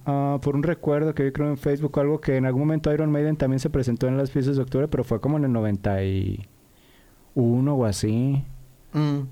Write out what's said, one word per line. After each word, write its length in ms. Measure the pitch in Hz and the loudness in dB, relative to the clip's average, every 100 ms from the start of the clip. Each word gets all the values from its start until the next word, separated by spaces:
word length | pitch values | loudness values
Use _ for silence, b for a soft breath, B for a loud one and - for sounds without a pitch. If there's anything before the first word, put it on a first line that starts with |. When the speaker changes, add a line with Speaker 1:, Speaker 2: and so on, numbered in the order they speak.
| - | -2
Speaker 1:
ah, 340 | 139 139 143 | 0 0 0
por 140 | 139 143 | 0 0
un 80 | |
recuerdo 500 | 156 165 - 147 156 | 0 -2 0 0 0
que 100 | 151 | 0
vi, 80 | 139 | -2
creo, 180 | 135 147 | 0 -2
en 80 | 139 | -2
Facebook 400 | 151 143 151 147 | -2 0 0 0
o 40 | |
algo, 200 | 143 151 | 0 0
que 160 | 147 131 | 0 0
en 80 | 131 | 2
algún 160 | 127 | 2
momento 320 | 147 156 156 | 2 0 2
Iron 180 | 151 156 | 2 2
Maiden 240 | 147 151 156 | 2 0 0
también 220 | 135 131 | 0 0
se 100 | 151 | 0
presentó 380 | 147 127 117 127 | 0 0 0 0
en 100 | 131 | 0
las 140 | 139 | 0
fiestas 240 | 143 131 139 | 0 0 0
de 40 | |
octubre, 240 | 131 131 147 | 0 0 0
pero 160 | 143 | -2
fue 160 | 120 110 | -2 -2
como 180 | 127 151 | 0 0
en 80 | 139 | 2
el 60 | |
noventa 500 | 117 107 101 104 98 | 2 0 0 0 0
y 420 | 95 95 98 101 101 - - b b b b b b - | 0 0 -2 -4 -10 -20 -20 b b b b b b 0
uno 400 | 117 120 135 143 | 2 2 2 2
o 100 | 113 | 0
así. 580 | 98 107 113 131 139 139 - - - - | 0 0 0 0 0 -4 -10 -20 -20 -6
Speaker 2:
Mm. 260 | 151 151 143 135 | -2 0 0 -4